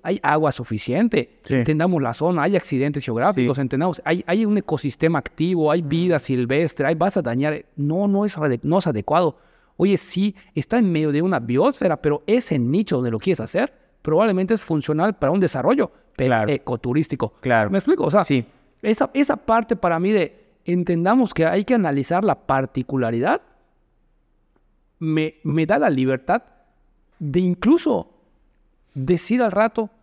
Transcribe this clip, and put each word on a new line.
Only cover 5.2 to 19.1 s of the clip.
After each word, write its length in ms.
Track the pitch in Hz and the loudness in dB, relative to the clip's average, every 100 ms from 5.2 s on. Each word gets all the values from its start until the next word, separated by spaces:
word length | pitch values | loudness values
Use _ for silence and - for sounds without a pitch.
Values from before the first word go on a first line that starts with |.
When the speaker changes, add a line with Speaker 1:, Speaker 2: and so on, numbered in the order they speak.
| - - 170 175 151 | -4 -4 -2 2 2
Speaker 1:
hay 120 | 170 | 0
Speaker 2:
Mm. 40 | 151 | 0
Speaker 1:
vida 300 | 165 180 156 | 0 2 0
silvestre, 680 | - 127 120 139 117 - 139 | 0 -2 0 0 0 0 -2
hay, 80 | 165 | 0
vas 220 | 185 190 | 0 0
a 40 | |
dañar, 420 | 123 120 147 151 - - | -2 -2 -2 -4 -10 -4
no, 320 | 143 170 202 | -2 0 0
no 180 | 196 208 | 0 0
es 100 | 160 | -2
ade-, 220 | 151 120 | -2 -2
no 160 | 143 180 | 0 0
es 80 | 170 | 0
adecuado. 500 | 110 - 156 170 - _ _ _ - | -2 0 2 0 -4 _ _ _ -2
Oye, 200 | 196 190 | 2 2
sí, 380 | - 180 208 - _ - | -2 -2 -2 -4 _ -8
está 240 | - 240 | -2 0
en 120 | 196 | 2
medio 200 | 160 156 | 2 0
de 100 | 143 | 0
una 180 | 185 151 | 0 -2
biosfera, 640 | 117 127 240 277 190 151 | 0 2 2 2 -2 0
pero 220 | 151 147 - | -2 -2 0
ese 320 | 240 - 139 | 0 0 -2
nicho 380 | 120 175 208 135 | 0 0 0 -2
donde 160 | 123 | -2
lo 80 | 110 | -2
quieres 200 | 190 - | -2 -2
hacer 320 | 113 185 269 - _ _ | -2 -4 -4 -8 _ _
probablemente 540 | - 160 220 185 190 220 | 0 2 2 0 0 -2
es 60 | |
funcional 540 | - 156 147 151 196 - | 0 -2 0 0 0 0
para 140 | 139 | 0
un 80 | 190 | 2
desarrollo 520 | 175 135 196 277 208 - _ - | 0 0 0 0 -2 -6 _ -2
pe-, 100 | 131 | 0
Speaker 2:
Claro. 260 | 113 107 | 2 0
Speaker 1:
ecoturístico. 840 | 139 - 117 123 143 156 143 110 - | -2 -4 -6 -2 -2 -2 -4 -6 -4
Speaker 2:
Claro. 280 | 127 117 104 | 0 2 2
Speaker 1:
¿Me 80 | 190 | 0
explico? 260 | - 370 151 | 0 0 2
O 60 | |
sea, 120 | 196 | 2
Speaker 2:
Sí. 200 | 170 131 - _ _ _ | 2 0 -2 _ _ _
Speaker 1:
esa, 300 | 214 220 - | -2 0 0